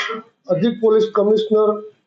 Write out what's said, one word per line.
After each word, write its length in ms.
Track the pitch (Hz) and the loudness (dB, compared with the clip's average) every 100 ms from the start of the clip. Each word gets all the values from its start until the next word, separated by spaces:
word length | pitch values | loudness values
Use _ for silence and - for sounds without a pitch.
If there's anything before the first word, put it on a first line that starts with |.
| - 220 - _ - | -6 -10 -14 _ -4
અધિક 340 | 156 233 226 | -2 -2 0
પોલીસ 220 | 220 220 214 208 | 2 2 2 0
કમિશનર 680 | 202 220 - 214 208 208 - - | 2 2 2 0 0 -2 -8 -20